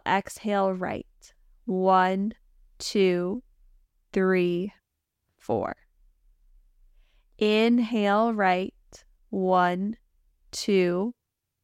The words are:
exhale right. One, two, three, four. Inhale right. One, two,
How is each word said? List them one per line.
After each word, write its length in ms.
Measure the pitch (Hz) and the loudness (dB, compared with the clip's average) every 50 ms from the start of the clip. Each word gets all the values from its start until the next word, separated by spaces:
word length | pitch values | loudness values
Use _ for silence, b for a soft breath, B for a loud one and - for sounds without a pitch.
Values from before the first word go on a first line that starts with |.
| - - | -2 -2
exhale 640 | 185 196 196 - - - - 214 208 202 196 190 190 | -2 -2 -4 -6 -12 -10 -6 -4 -2 0 0 0 -2
right. 320 | 185 180 - - - - _ _ _ - - _ _ _ _ _ _ _ | -4 -6 -8 -8 -10 -12 _ _ _ -20 -20 _ _ _ _ _ _ _
One, 680 | - 190 185 185 190 190 185 185 185 190 196 196 214 220 _ _ _ _ _ - _ _ - | -6 -2 0 2 4 4 4 4 2 0 -2 -4 -6 -6 _ _ _ _ _ -20 _ _ -14
two, 640 | - - - 214 190 185 180 175 180 180 202 247 - _ _ _ _ _ _ _ _ _ _ _ _ _ | -10 -4 0 2 2 2 2 0 -2 -4 -6 -8 -12 _ _ _ _ _ _ _ _ _ _ _ _ _
three, 640 | - 196 190 185 185 185 180 175 175 175 180 208 - _ _ _ _ _ _ _ _ _ _ _ _ _ | -2 0 2 2 2 2 2 0 -2 -2 -4 -6 -10 _ _ _ _ _ _ _ _ _ _ _ _ _
four. 380 | _ - 113 107 90 - - _ _ _ _ _ _ _ _ _ _ _ _ _ _ _ _ _ _ _ _ _ _ _ _ _ _ _ _ _ _ _ _ - | _ -6 -4 -4 -4 -6 -10 _ _ _ _ _ _ _ _ _ _ _ _ _ _ _ _ _ _ _ _ _ _ _ _ _ _ _ _ _ _ _ _ -2
Inhale 960 | 214 208 214 214 226 233 240 240 233 220 240 220 208 202 202 208 226 233 226 | 0 2 2 4 4 4 4 2 2 0 0 0 0 2 2 2 2 0 0
right. 400 | 208 202 185 180 180 185 - - _ _ _ - - _ _ _ _ _ _ | 0 2 2 2 0 -2 -6 -10 _ _ _ -20 -20 _ _ _ _ _ _
One, 680 | - 196 185 185 185 180 180 180 180 180 196 208 226 - _ _ _ _ _ _ _ _ _ _ | -4 -2 0 2 2 4 2 2 0 -2 -4 -6 -8 -10 _ _ _ _ _ _ _ _ _ _
two, 640 | - - - - 202 190 180 175 175 180 196 233 247 _ _ _ _ _ _ _ _ _ | -14 -8 -2 2 2 2 2 2 0 -2 -4 -6 -8 _ _ _ _ _ _ _ _ _